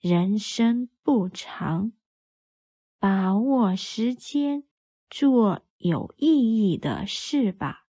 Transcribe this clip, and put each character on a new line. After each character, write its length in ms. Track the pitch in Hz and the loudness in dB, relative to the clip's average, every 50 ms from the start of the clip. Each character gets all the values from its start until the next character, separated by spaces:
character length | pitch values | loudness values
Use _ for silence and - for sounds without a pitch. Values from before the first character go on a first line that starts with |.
人 360 | _ 180 175 170 175 190 202 | _ 2 2 2 2 2 0
生 520 | 214 208 - - - 233 233 233 240 247 247 _ _ _ | -2 -2 -6 -2 0 2 2 2 0 -2 -6 _ _ _
不 240 | - 285 233 180 185 | 0 2 2 0 -2
长， 640 | - - - - - - 180 - 160 165 196 226 226 _ _ _ _ _ _ _ _ _ _ _ _ _ _ _ _ _ _ _ _ _ | -6 -10 -16 -16 -12 -8 -6 -4 -2 -2 -2 -4 -6 _ _ _ _ _ _ _ _ _ _ _ _ _ _ _ _ _ _ _ _ _
把 400 | - 196 196 190 190 185 190 202 | 0 0 2 2 2 2 0 0
握 380 | 226 269 277 262 233 190 185 | 2 2 2 2 2 2 0
时 400 | 185 - - - - 220 240 254 | -2 -6 -8 -6 -4 -2 -2 -2
间 480 | 247 - - - 285 285 285 285 285 285 _ _ _ _ _ _ _ _ _ | -4 -10 -6 -4 -2 -2 -2 -4 -4 -8 _ _ _ _ _ _ _ _ _
做 540 | - - 294 277 262 247 226 202 175 - _ _ _ | -6 0 2 4 4 6 4 4 2 -2 _ _ _
有 360 | _ - 175 165 135 - - - | _ -2 -2 -2 -2 -4 -8 -8
意 560 | _ - 311 320 294 247 226 226 220 214 190 165 | _ 2 2 4 4 4 2 2 2 2 2 0
义 40 | |
的 300 | - - 196 - - - | 0 -2 -4 -4 -4 -6
事 460 | 202 - - - - - 285 262 202 180 | -8 -8 -10 -8 -4 -2 0 0 0 -2
吧。 340 | - - 139 - - _ _ _ | -4 -8 -8 -8 -10 _ _ _